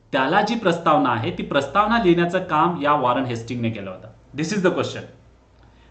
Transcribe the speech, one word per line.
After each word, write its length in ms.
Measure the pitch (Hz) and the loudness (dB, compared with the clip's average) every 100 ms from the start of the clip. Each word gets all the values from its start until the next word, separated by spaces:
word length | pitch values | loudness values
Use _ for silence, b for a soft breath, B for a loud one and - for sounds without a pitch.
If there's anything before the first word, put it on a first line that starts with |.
| - | -4
त्याला 300 | 139 135 190 | -2 2 2
जी 140 | 214 233 | 0 0
प्रस्तावना 540 | 180 165 165 147 135 | 0 0 2 2 2
आहे 220 | 113 147 | 0 -4
ती 120 | 175 | -6
प्रस्तावना 600 | 180 143 139 202 214 226 | -2 -2 0 0 2 2
लिहिण्याचं 400 | 185 170 170 185 | 4 4 2 0
काम 380 | 175 156 175 165 | 0 2 2 2
या 120 | 143 | 2
वॉरन 320 | 147 123 127 123 | 2 2 0 -2
हेस्टिंगने 440 | 113 113 127 113 | -6 -6 -4 -4
केलं 200 | 107 95 | -4 -10
होतं. 180 | 92 - - _ 135 | -12 -16 -20 _ -6
This 160 | 170 | -4
is 60 | 202 | 0
the 120 | 180 | 0
question. 300 | 143 113 107 - - - _ _ _ b b b | 0 -4 -6 -14 -20 -20 _ _ _ b b b